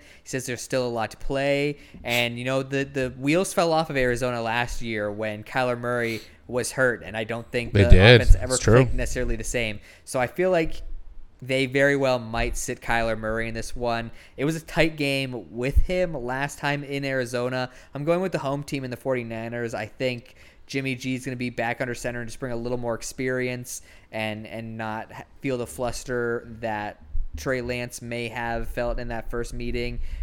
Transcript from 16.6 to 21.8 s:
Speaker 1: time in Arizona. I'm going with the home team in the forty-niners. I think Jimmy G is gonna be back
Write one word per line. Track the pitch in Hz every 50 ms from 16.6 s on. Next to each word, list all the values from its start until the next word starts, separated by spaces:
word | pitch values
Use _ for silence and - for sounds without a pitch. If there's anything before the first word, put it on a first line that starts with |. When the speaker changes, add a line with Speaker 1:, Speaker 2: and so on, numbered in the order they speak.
Speaker 1:
time | 156 143 143 143 143
in | 135 143 139 139
Arizona. | 135 135 131 123 117 127 120 123 127 131 127 127 123 - - - - -
I'm | 135 143
going | 160 170 180
with | 190 185
the | - 156
home | 151 135 143 143
team | 139 - 147 139 131
in | 123
the | 120
forty-niners. | - - 135 131 123 117 113 113 113 113 117 120 120 120 113 113
I | 98 110
think | 107 - - 131 127 123 117 - - - - - - - - -
Jimmy | - - 139 135 135 127
G | 120 - 127 131
is | 120 -
gonna | 135 127
be | 123 123 120
back | 117 - 113 117 120 -